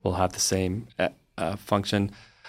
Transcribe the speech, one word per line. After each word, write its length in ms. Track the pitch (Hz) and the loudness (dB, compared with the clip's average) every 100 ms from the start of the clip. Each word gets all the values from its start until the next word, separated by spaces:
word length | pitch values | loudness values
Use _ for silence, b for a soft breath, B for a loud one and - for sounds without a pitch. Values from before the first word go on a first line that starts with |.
will 100 | 98 | -2
have 200 | 90 92 | 2 0
the 60 | - | 0
same, 480 | - 95 92 101 - - | 0 2 0 -2 -6 -2
uh, 100 | 90 - _ - | -2 -4 _ -6
uh, 160 | 85 104 | -6 -6
function. 560 | - 104 - 104 101 B B B | 0 0 2 0 0 B B B